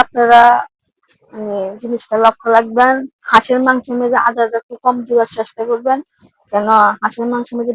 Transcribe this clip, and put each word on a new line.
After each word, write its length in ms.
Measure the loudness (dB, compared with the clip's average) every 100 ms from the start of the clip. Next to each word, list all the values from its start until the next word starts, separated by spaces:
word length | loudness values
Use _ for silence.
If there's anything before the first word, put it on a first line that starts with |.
আপনারা, 380 | 2 2 6 6 6 4 -2 _ _ _ _ _ _
মানে, 260 | -12 -8 -6 -8 -8
জিনিসটা 340 | -8 -6 -4 -2 -2
লক্ষ্য 220 | -4 -2 0
রাখবেন, 360 | 0 0 2 0 -6 _ -2
হাঁসের 280 | -2 0 0 0
মাংসের 300 | -2 -4 -4
মধ্যে 200 | -2 0 0
আদাটা 300 | -2 -2 -4
একটু 140 | -10 -6
কম 120 | -4 -2 0
দেওয়ার 220 | 0 0 -4
চেষ্টা 240 | -8 -8 -6
করবেন, 300 | -4 -2 -4 -6 _ _ _ _
কেন 160 | -2 2 4 4 0
হাঁসের 240 | -6 -4 -4
মাংসের 240 | -4 -6 -8
মধ্যে 160 | -4